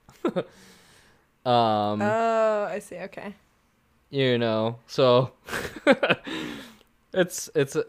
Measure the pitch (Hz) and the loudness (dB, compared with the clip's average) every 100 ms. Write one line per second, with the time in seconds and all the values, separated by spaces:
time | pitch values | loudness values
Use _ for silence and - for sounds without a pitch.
0 | _ - 320 185 - - - - _ _ | _ -6 -4 -4 -8 -14 -20 -20 _ _
1 | _ _ _ _ 127 120 113 107 104 107 | _ _ _ _ 2 4 4 2 0 0
2 | 208 220 226 226 220 208 202 190 - 180 | 0 0 0 0 0 0 -4 -8 -12 -14
3 | 190 - 202 202 _ _ _ _ _ _ | -14 -14 -16 -16 _ _ _ _ _ _
4 | _ 139 131 120 117 110 113 120 - - | _ 0 2 2 2 0 -2 -4 -6 2
5 | 127 123 131 - - - - - - - | 6 6 2 -6 -12 -10 -10 -2 2 2
6 | - - - - - - - - _ _ | 2 -2 -6 -10 -10 -12 -18 -20 _ _
7 | _ 185 180 - - 156 135 156 | _ -2 -2 -4 -4 -2 -2 -2